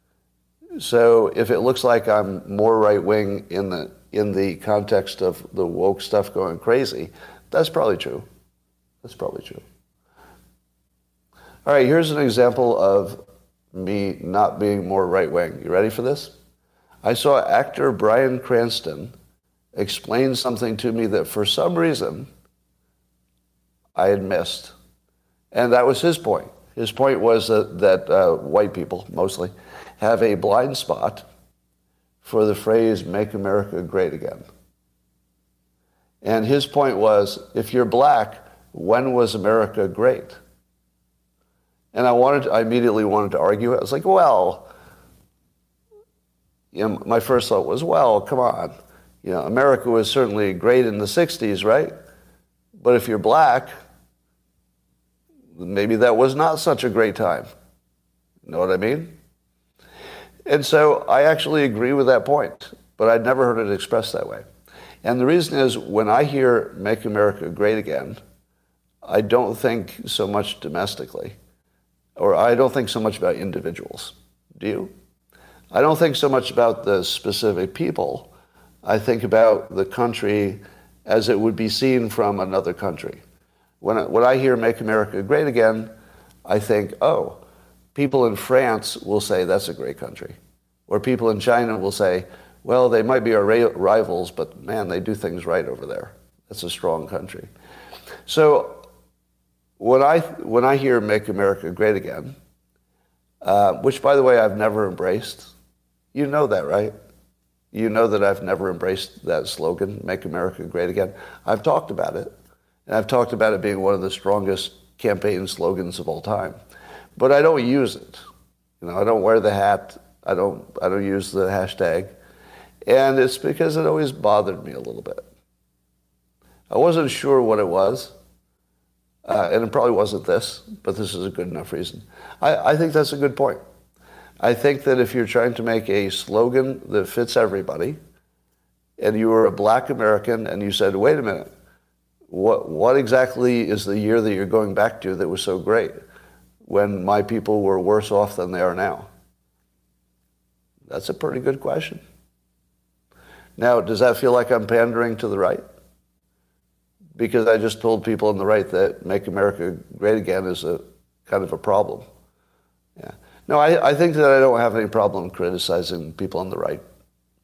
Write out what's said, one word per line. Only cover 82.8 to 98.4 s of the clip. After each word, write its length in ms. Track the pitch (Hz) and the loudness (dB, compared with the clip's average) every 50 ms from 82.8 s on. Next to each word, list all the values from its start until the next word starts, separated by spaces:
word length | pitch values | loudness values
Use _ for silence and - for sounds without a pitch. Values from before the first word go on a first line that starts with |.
| 101 92 82 - - - - - - _ _ _ _ _ _ _ _ _ _ _ | -6 -6 -6 -8 -10 -14 -14 -14 -20 _ _ _ _ _ _ _ _ _ _ _
When 180 | - 98 113 | -4 -2 -2
I, 80 | 110 - | -2 -2
when 180 | - 90 113 123 | 0 2 4 4
I 140 | 123 131 | 4 4
hear 180 | 131 135 135 127 | 4 2 2 2
"Make 260 | 113 113 117 113 - | 2 0 0 -2 -2
America 400 | 113 107 110 107 104 104 - 98 | -2 0 0 0 0 -2 -4 -8
Great 260 | 98 101 147 151 156 | -2 0 0 0 0
Again," 420 | 143 117 117 113 110 110 110 110 - - - _ _ - - - _ _ _ - | 0 2 4 4 4 2 0 -6 -10 -16 -20 _ _ -20 -20 -20 _ _ _ -4
I 140 | - 98 107 | -2 -2 -2
think, 340 | 104 - 110 107 98 - - - | 0 0 0 0 0 -4 -4 -2
"Oh, 360 | - 151 156 104 76 - - - - - _ _ _ _ _ _ _ _ _ | 0 0 2 0 -2 -6 -10 -14 -20 -20 _ _ _ _ _ _ _ _ _
people 320 | 139 143 135 139 131 120 | -4 -2 0 2 2 2
in 100 | 113 101 | 2 0
France 600 | 95 - - 131 131 135 120 110 101 - - - | -4 -2 2 2 4 4 2 0 -2 -4 -8 -10
will 240 | - - - 104 104 | -10 -4 -2 -2 -2
say 220 | - - 101 92 90 | 0 0 0 0 0
that's 260 | 85 95 101 - 85 | 0 0 0 -2 -4
a 40 | - | -8
great 240 | - 65 65 71 | -10 -10 -10 -10
country." 380 | - 64 58 - - - - - - _ _ _ _ _ _ _ _ _ | -10 -14 -14 -14 -16 -18 -18 -18 -20 _ _ _ _ _ _ _ _ _
Or 120 | _ - - | _ -4 -2
people 300 | - 131 127 110 117 113 | 0 -2 -2 0 0 -2
in 100 | 107 101 | -2 0
China 380 | - 123 120 120 120 113 110 | 2 2 2 2 2 0 -2
will 140 | 98 95 98 | -4 -4 -4
say, 340 | 98 - 104 92 90 92 92 - - - - - _ _ - | -2 0 0 0 0 -2 -4 -10 -18 -20 -20 -20 _ _ -4
"Well, 260 | - 120 127 127 120 | 0 2 2 4 4
they 140 | 117 110 107 | 4 2 2
might 200 | 120 131 123 107 | 2 0 2 2
be 120 | 117 110 | 2 2
our 100 | 104 101 | 2 4
ra-, 260 | 104 110 120 120 107 - | 4 4 4 4 2 0
rivals, 560 | - 95 95 107 113 101 87 87 90 92 90 | 0 2 2 4 2 2 0 -4 -4 -6 -6
but 300 | - - 78 - - - - | -8 -8 -8 -8 -10 -14 -12
man, 240 | - 110 107 98 | -8 -6 -6 -6
they 120 | 90 85 92 | -4 -6 -6
do 160 | 90 110 107 | -4 -6 -6
things 300 | 107 - 85 87 90 80 | -6 -6 -8 -8 -6 -4
right 220 | 82 85 92 73 | -2 -2 -2 -2
over 180 | 64 62 - - | -4 -8 -10 -10
there. 280 | - 50 50 - - - _ _ _ _ _ _ _ | -10 -10 -12 -12 -14 -20 _ _ _ _ _ _ _
That's 140 | 101 - 90 | -14 -12 -10
a 60 | 85 | -10
strong 380 | - - - 87 82 80 76 | -10 -4 -4 -4 -4 -4 -6
country." 400 | - 98 73 87 - - - - - _ _ _ - - - - - - - - - - - - | -8 -10 -10 -10 -12 -14 -18 -18 -20 _ _ _ -20 -20 -20 -20 -20 -20 -20 -20 -20 -20 -20 -14
So 480 | - - 156 | -4 0 4